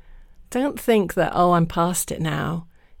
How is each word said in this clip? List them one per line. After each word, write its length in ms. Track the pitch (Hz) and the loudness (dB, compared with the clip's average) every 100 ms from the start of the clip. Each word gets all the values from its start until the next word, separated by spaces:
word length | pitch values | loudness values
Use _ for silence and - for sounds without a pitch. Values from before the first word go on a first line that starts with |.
| - - - - - | -20 -20 -20 -20 -8
Don't 300 | 247 285 - | -4 -2 -2
think 340 | - 220 170 | 2 2 2
that, 180 | 185 - | 0 0
"Oh, 180 | - 180 | 2 4
I'm 140 | 175 170 | 4 2
past 460 | 175 170 170 - | 0 0 -2 -6
it 100 | - | -4
now. 440 | 160 151 - 165 - _ _ - | -4 -4 -4 -6 -10 _ _ -8